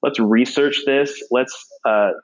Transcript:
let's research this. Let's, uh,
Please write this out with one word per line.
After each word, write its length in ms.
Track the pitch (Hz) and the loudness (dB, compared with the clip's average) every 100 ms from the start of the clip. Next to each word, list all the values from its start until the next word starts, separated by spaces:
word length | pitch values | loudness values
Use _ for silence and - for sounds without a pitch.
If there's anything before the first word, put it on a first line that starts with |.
let's 160 | - - | -4 0
research 600 | 110 113 127 - 143 143 139 | 2 2 2 2 0 0 0
this. 360 | 139 143 - - | 0 0 -4 -4
Let's, 240 | 123 127 - - - | -2 -2 -8 -20 -6
uh, 260 | 113 107 101 85 | -2 2 0 -2